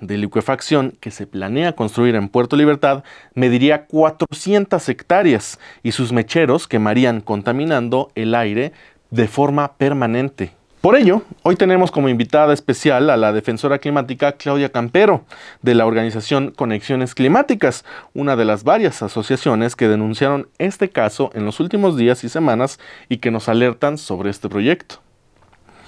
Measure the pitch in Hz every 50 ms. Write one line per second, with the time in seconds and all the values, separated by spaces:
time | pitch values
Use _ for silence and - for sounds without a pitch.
0 | 110 92 104 104 104 98 - 117 - - 135 131 - - 156 143 131 127 - _
1 | - 110 - - 101 - - 95 95 98 113 143 170 175 165 - 113 104 - 120
2 | 120 123 113 107 98 98 - 123 123 120 143 143 151 147 147 139 - 139 139 135
3 | - - - - - _ - 127 127 123 120 120 131 147 151 147 - _ - 156
4 | 156 156 156 - 170 - - - - 185 202 208 196 - 196 170 - - 123 -
5 | - - 175 190 202 170 123 107 - - - - - - - _ - 120 - -
6 | 127 113 123 117 107 - - 170 160 123 127 123 - - - 110 107 107 107 123
7 | 131 123 117 107 - - 107 104 98 123 120 135 151 165 156 131 120 117 123 131
8 | 139 - - 110 113 110 117 120 117 104 104 113 135 147 - - - _ _ _
9 | _ _ 117 117 117 107 - 139 143 143 143 147 143 139 - - 135 139 143 139
10 | 123 113 113 120 135 139 - - 95 92 - _ _ _ _ _ - 180 226 285
11 | 247 180 185 226 - - - - - 170 185 - 202 185 185 185 180 165 - 151
12 | 139 131 123 117 117 - - 151 151 147 147 143 - - 120 - - 151 135 123
13 | 143 151 131 113 110 107 104 110 107 - 113 113 - 139 139 139 - 147 147 143
14 | 127 123 - 131 147 143 143 - - 143 139 143 143 131 - 123 120 120 - 180
15 | 214 208 185 127 - _ - - - - - _ - 127 120 117 113 113 110 113
16 | 113 113 107 110 104 - 147 135 135 123 - - 135 117 110 104 - - 135 131
17 | 127 123 - - 127 135 180 247 285 277 247 202 160 131 - - - - - -
18 | - _ - 139 143 143 135 117 113 110 107 101 110 139 185 226 214 156 - -
19 | 113 98 - 117 104 - 131 127 - 151 117 110 113 113 - - 123 110 107 107
20 | 107 110 110 - 143 135 143 139 - - _ - 165 196 - - 202 185 - 135
21 | 110 107 - - 139 120 - 110 104 104 - - 160 180 - 202 202 185 160 127
22 | 117 120 127 - - 120 - 160 165 143 113 113 127 139 - - - - - -
23 | - - 127 - - 120 113 110 - - 110 117 123 123 117 - 147 143 151 151
24 | - - 101 87 98 101 101 - - 98 101 101 104 135 175 - - - - -
25 | _ _ _ _ _ _ _ _ _ _ _ _ _ _ _ _ -